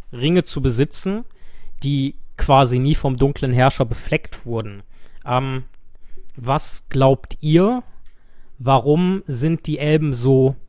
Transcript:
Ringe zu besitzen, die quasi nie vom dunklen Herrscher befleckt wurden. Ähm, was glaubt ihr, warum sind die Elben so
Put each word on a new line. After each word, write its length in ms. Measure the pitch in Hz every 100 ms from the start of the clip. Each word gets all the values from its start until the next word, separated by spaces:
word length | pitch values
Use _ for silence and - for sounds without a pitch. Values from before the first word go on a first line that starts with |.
| -
Ringe 320 | 120 143 180
zu 180 | - 147
besitzen, 640 | 131 113 147 - 190 208 - - - - - -
die 320 | 139 143 135 - - -
quasi 420 | - 139 131 127
nie 160 | 135 160
vom 220 | 139 127
dunklen 360 | 139 143 131
Herrscher 320 | 123 131 - 127
befleckt 600 | - - 160 - - 120
wurden. 380 | 113 104 101 - - - - 113
Ähm, 380 | 127 135 131 131 - - - - - - -
was 480 | 120 143 - - -
glaubt 480 | 135 135 131 - -
ihr, 420 | 151 160 196 247 - - - - - - - -
warum 680 | 127 135 131 156 180 190 -
sind 400 | 123 156 165 -
die 120 | 147
Elben 340 | 147 156 151
so 420 | 123 127 131 131 135